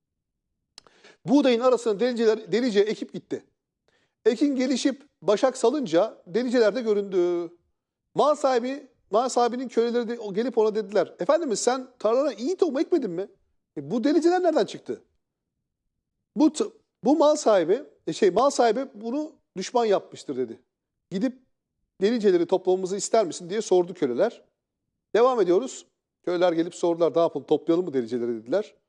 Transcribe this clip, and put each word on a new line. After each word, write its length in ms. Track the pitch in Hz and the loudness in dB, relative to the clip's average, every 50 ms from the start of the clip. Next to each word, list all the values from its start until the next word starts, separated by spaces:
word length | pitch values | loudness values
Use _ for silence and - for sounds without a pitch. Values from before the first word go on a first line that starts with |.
| _ _ _ _ _ _ _ _ _ _ _ _ _ _ _ - _ _ _ _ _ - _ _ _ | _ _ _ _ _ _ _ _ _ _ _ _ _ _ _ -20 _ _ _ _ _ -20 _ _ _
"Buğdayın 340 | 165 254 294 277 262 240 226 | 2 2 4 4 4 2 4
arasına 400 | 247 254 254 240 - 226 208 180 | 4 2 2 2 0 -2 0 0
deliceler, 520 | 233 254 247 220 233 214 220 214 - 170 175 | 0 -2 0 2 2 2 2 0 -2 -4 -2
delice 280 | 226 254 247 190 202 | -2 0 2 2 2
ekip 320 | 196 214 - - 254 - - | 2 2 -2 -6 -8 -10 -12
gitti. 320 | 180 - _ 135 104 - _ _ _ _ _ _ _ _ _ _ _ _ _ _ _ _ | -14 -10 _ -10 -10 -10 _ _ _ _ _ _ _ _ _ _ _ _ _ _ _ _
Ekin 320 | 220 247 220 311 285 269 | -2 0 2 0 0 0
gelişip 520 | 247 254 - 262 240 - 277 233 - - _ _ _ - | 0 0 0 -2 0 0 -2 -2 -4 -10 _ _ _ -2
başak 340 | 175 214 202 - 262 247 | 0 0 2 2 0 0
salınca 680 | - - 233 269 311 254 170 156 170 208 226 - - _ | 0 0 0 0 0 -2 0 2 2 2 0 -2 -10 _
deliceler 480 | 180 170 220 254 254 226 247 220 208 196 | -6 -4 -4 -2 0 2 2 2 2 2
de 80 | 262 226 | 0 -2
göründü. 680 | 220 208 202 202 202 190 180 175 175 175 170 170 165 - _ _ _ _ _ _ _ _ _ _ _ _ | -2 -2 -2 -2 -2 0 0 0 0 0 -2 -6 -8 -12 _ _ _ _ _ _ _ _ _ _ _ _
Mal 200 | - 247 294 294 | 0 2 2 2
sahibi, 520 | 294 - 262 254 233 240 254 277 285 - - _ _ _ _ | 0 0 0 0 0 -2 -4 -6 -10 -12 -18 _ _ _ _
mal 180 | 190 220 262 247 | -2 -2 0 0
sahibinin 400 | - 269 240 233 220 247 269 226 | 0 0 0 0 0 -4 -8 -4
köleleri 400 | - 233 226 240 226 247 240 208 | -2 0 0 0 0 -2 -2 -4
de 100 | 240 233 220 208 180 | -6 -8 -8 -6 -4
gelip 260 | 208 240 262 - 233 | -4 -4 -2 0 0
ona 160 | 214 220 196 | 0 2 0
dediler, 400 | 220 208 196 202 196 156 - - - | -2 -6 -2 -2 -2 -2 -2 -4 -4
'Efendimiz 400 | - - 302 320 339 269 202 - | 0 0 0 0 0 -2 -4 -2
sen 280 | - 240 262 269 254 - _ _ | 0 -2 -2 -2 -6 -12 _ _
tarlana 340 | - 214 233 262 294 294 226 | -2 0 0 2 0 -2 -4
iyi 240 | 208 240 311 381 | -4 -6 -6 -2
tohum 220 | - 392 320 240 277 | 0 -2 0 0 -2
ekmedin 320 | 339 - 359 311 - 190 | -2 0 0 -2 -2 -4
mi? 180 | 165 170 196 - _ _ _ _ _ _ _ _ _ | -6 -8 -10 -12 _ _ _ _ _ _ _ _ _
E, 140 | 151 139 143 | -14 -8 -6
bu 140 | 208 254 220 | -4 -2 0
deliceler 380 | 277 330 339 302 339 359 370 359 | 2 2 2 2 2 2 2 2
nereden 240 | 330 311 277 196 | 2 2 2 0
çıktı?' 360 | - - - - - 113 - _ _ _ _ _ _ _ _ _ _ _ _ _ _ _ _ _ _ _ _ _ _ _ _ _ _ _ | -2 -4 -10 -12 -12 -12 -12 _ _ _ _ _ _ _ _ _ _ _ _ _ _ _ _ _ _ _ _ _ _ _ _ _ _ _
Bu 160 | 208 294 302 - | 2 2 2 2
t-, 120 | - 226 202 - _ _ _ _ _ - | 0 -4 -6 -6 _ _ _ _ _ 0
bu 120 | 233 302 | 2 2
mal 200 | 320 285 302 302 | 4 4 4 2
sahibi, 480 | 302 - - 214 190 160 156 208 269 294 - _ _ _ | 2 2 2 4 4 4 2 0 -2 -2 -8 _ _ _
e, 60 | - 156 | -10 -2
şey, 180 | - 220 185 | 2 2 2
mal 200 | 170 214 262 285 | 4 4 2 2
sahibi 360 | 262 - 240 226 208 254 269 - - | 2 2 2 2 2 0 -4 -8 -12
bunu 380 | 202 220 233 240 302 302 311 - _ _ _ _ | -12 -10 -8 -6 -6 -6 -8 -12 _ _ _ _
düşman 280 | 185 185 - - 240 233 | -12 -10 -4 -2 0 2
yapmıştır." 520 | 220 190 165 - - - - - - 135 | 2 0 0 -2 -6 -14 -16 -12 -10 -6
dedi. 240 | 127 127 113 110 - _ _ _ _ _ _ _ _ _ _ | -6 -6 -8 -8 -14 _ _ _ _ _ _ _ _ _ _
"Gidip 280 | 175 190 214 262 247 - _ _ _ _ _ _ _ _ _ _ _ _ | -6 -4 -4 -4 -4 -8 _ _ _ _ _ _ _ _ _ _ _ _
deliceleri 460 | 185 214 247 233 202 202 185 170 170 | 0 0 0 2 2 2 2 2 2
toplamamızı 500 | - 190 180 - 185 185 190 185 175 196 | 0 0 0 0 0 0 0 -2 -4 -6
ister 300 | 196 - - - 226 208 | -6 -4 0 0 0 0
misin?" 240 | 156 - - 180 165 | 0 -4 -10 -10 -8
diye 120 | 196 226 208 | -6 -6 -2
sordu 320 | - 185 180 175 170 165 | 2 2 2 2 0 -2
köleler. 500 | - 151 123 117 127 190 233 - - _ _ _ _ _ _ _ _ _ _ _ _ _ _ - | -4 -4 -2 0 0 -2 -2 -2 -8 _ _ _ _ _ _ _ _ _ _ _ _ _ _ 2
Devam 260 | 208 240 262 254 233 | 2 4 4 4 2
ediyoruz. 460 | 180 175 170 202 262 - - - - _ _ _ _ _ _ _ _ | 2 2 2 2 0 -2 -8 -16 -20 _ _ _ _ _ _ _ _
Köleler 300 | 170 180 170 180 180 165 | -4 -2 0 2 2 2
gelip 220 | 165 165 180 - | 0 -2 -4 -4
sordular, 420 | - - 175 170 165 170 156 131 | -2 -2 -2 0 2 0 0 2
"Ne 40 | 165 | 2
yapalım, 260 | 170 156 - 147 127 | 0 0 0 -6 -2
toplayalım 400 | - 156 143 - - 165 180 185 | 0 0 0 2 0 0 0 0
mı 60 | 170 135 | -2 -2
deliceleri?" 360 | 131 117 110 120 117 120 120 | -4 -4 -2 -4 -4 -4 -4
dediler. 460 | 117 110 107 120 156 196 214 - _ _ _ | -6 -8 -6 -4 -4 -4 -4 -6 _ _ _